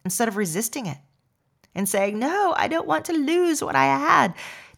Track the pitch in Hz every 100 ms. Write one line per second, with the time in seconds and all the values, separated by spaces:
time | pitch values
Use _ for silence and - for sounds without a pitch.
0 | 185 - 226 202 196 160 226 302 208 -
1 | _ _ _ _ _ _ _ - 196 202
2 | 202 208 262 381 392 - - 320 - 311
3 | 311 330 277 339 349 294 - - - 269
4 | 294 349 139 - - - -